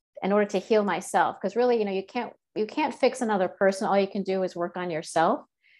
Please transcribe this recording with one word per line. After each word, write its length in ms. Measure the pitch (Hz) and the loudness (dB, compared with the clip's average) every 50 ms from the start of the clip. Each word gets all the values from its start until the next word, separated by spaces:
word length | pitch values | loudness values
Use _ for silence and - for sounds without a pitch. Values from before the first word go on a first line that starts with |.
| _ _ _ - - | _ _ _ -6 -2
in 80 | 190 | 0
order 180 | 202 208 208 202 | 2 2 2 0
to 60 | - | -2
heal 260 | 185 190 - 226 214 208 | -4 0 2 2 2 2
myself. 520 | 196 170 175 185 - - 185 160 123 - - | 2 -2 -4 -4 -2 0 2 2 2 0 -4
'Cause 160 | - 190 - | -6 -4 -2
really, 220 | 233 247 247 240 | 0 2 2 2
you 80 | 226 214 | 2 0
know, 60 | 202 | 0
you 120 | 190 190 190 | -2 -4 -4
can't, 300 | - - 247 226 - - _ _ _ - | -6 -6 -8 -8 -8 -10 _ _ _ -6
you 100 | - 214 | -4 -4
can't 300 | 214 - 302 311 311 233 | -4 -2 -2 -2 -2 0
fix 260 | - 277 247 254 - | 2 2 2 2 0
another 280 | 247 220 214 185 185 180 | -2 0 0 0 0 0
person. 380 | - - 196 190 196 - 226 | 0 2 2 2 2 2 0
All 120 | 170 190 202 | 2 2 2
you 80 | 196 | 2
can 160 | 196 - 202 185 | 0 -2 -4 -2
do 200 | 190 190 190 185 | -2 -2 -2 -2
is 120 | 180 - | -2 -4
work 220 | 175 170 175 - | -4 -6 -6 -4
on 120 | 185 180 180 | -6 -6 -4
yourself. 560 | 160 156 170 - - 165 165 185 254 302 - _ _ _ _ _ _ | -4 -6 -6 -2 2 2 4 4 2 0 -4 _ _ _ _ _ _